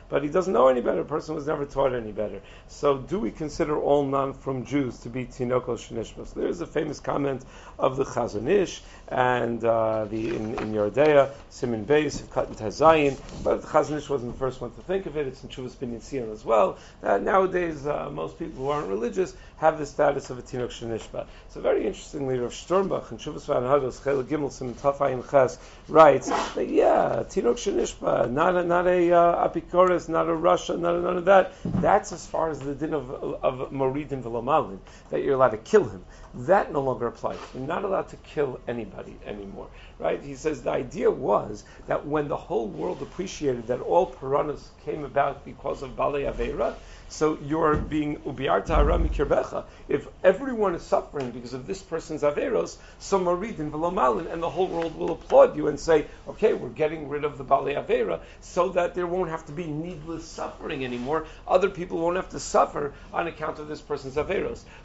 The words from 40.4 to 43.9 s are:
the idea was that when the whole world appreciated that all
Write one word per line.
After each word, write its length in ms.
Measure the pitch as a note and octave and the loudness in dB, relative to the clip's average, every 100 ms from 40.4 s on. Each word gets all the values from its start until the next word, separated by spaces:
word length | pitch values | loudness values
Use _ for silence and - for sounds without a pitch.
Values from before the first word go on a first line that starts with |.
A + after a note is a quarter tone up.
| D#3 C#3 | -4 -4
the 80 | E3 | -2
idea 400 | D3 C3 E3 A#3+ | -2 -4 0 0
was 540 | D3 C#3 - - G#2+ - - - | 2 2 0 0 -10 -14 -14 -4
that 200 | C#3+ D3 | -4 -2
when 220 | D3+ D3 | -2 -2
the 80 | C#3+ | -4
whole 320 | - F#3+ G#3+ | -4 -4 -4
world 340 | D#3 F3+ C#3+ | -6 -6 -6
appreciated 640 | C3+ - F#3+ - D3 B2 A2+ | -8 -8 -10 -4 -2 -2 -2
that 120 | B2 | -4
all 260 | - | 2